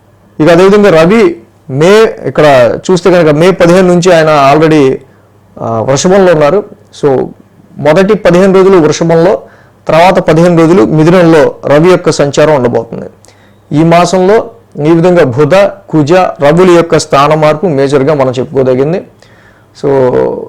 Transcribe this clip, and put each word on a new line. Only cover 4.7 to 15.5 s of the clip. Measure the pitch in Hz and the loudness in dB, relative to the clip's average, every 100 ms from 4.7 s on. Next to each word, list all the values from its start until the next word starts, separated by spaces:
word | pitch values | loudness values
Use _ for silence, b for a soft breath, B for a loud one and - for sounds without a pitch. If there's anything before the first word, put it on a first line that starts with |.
| 156 135 135 - b b b _ - | 2 0 -2 -10 b b b _ -14
ఆ, | 113 113 | -8 -6
వృషభంలో | 117 139 180 196 180 | -4 -2 0 0 2
ఉన్నారు. | 156 147 190 - - _ - | 2 0 -2 -6 -14 _ -6
So | 147 127 123 - _ _ _ - | -2 -2 -4 -12 _ _ _ -6
మొదటి | 143 160 190 | -2 0 0
పదిహేను | 214 185 175 196 | 0 0 0 2
రోజులు | 185 190 185 | 2 2 2
వృషభంలో, | 151 147 165 165 175 - - B B B - | 0 -2 -2 0 0 -2 -8 B B B -4
తర్వాత | 156 180 185 | 0 2 0
పదిహేను | 170 160 175 165 | 0 0 2 2
రోజులు | 160 185 | 2 2
మిథునంలో | 220 156 156 185 170 160 123 - 127 | 0 0 0 2 2 2 0 -2 -2
రవి | 147 175 | 0 2
యొక్క | 175 165 | 0 -2
సంచారం | 151 143 139 151 | -2 -2 0 0
ఉండబోతుంది. | 147 123 120 113 92 - _ b b b b - 143 | 0 -2 -4 -8 -12 -16 _ b b b b -8 -2
ఈ | |
మాసంలో | 165 170 175 185 185 220 - - _ - 147 | 2 2 0 0 0 0 -2 -14 _ -6 -2
ఈ | |
విధంగా | 165 180 170 | 0 2 0
బుధ, | 139 120 147 | 0 0 0